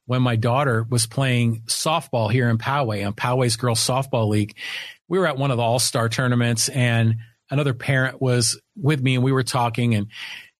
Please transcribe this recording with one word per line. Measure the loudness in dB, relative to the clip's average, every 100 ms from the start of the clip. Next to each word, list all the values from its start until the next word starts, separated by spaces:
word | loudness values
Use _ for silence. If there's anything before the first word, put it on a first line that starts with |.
when | -4 0
my | 2 2
daughter | 0 0 2 0 0
was | -2 -2
playing | -2 0 2 0 -2 -6
softball | -4 0 -2 -2 -2 0
here | 2 2
in | 0
Poway, | 0 -2 -2 -2 -4
on |
Poway's | -4 -2 0 0 0
Girls | 0 0
Softball | 0 -2 0 0 2
League, | 2 0 -6 -12 -10 -12 -18 -4
we | 0
were | 0
at | 0
one | 0
of | 2
the |
All-Star | 2 2 0 0 0
tournaments, | 0 2 2 2 0 -2
and | 0 2 2 2 0 -4 _ _
another | -2 -2
parent | -2 0 0 0 0
was | 0 2 0 -4 _ -4
with | 0 2
me, | 2
and | 2
we | 2
were | 2
talking, | 0 0 0 0 0
and | 0 -2 -8 -16 -16 -20 _